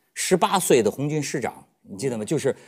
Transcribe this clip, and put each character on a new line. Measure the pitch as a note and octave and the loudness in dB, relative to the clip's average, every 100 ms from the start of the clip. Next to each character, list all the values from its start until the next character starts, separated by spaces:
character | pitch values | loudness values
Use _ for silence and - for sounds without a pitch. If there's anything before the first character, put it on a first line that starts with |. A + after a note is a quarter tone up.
| _ | _
十 | - - F3+ | -8 0 2
八 | G3+ F#3+ | 2 2
岁 | - C#3+ | 4 4
的 | A2+ | 4
红 | - D3 | 0 -2
军 | D3+ | -4
师 | C#3 D3+ | -4 -4
长， | G#2+ - - _ | -6 -8 -16 _
你 | - G2 | -18 -8
记 | C3+ | -6
得 | A2+ | -4
吗？ | |
就 | G#2+ D3 | -2 -2
是 | C3+ - | 0 -2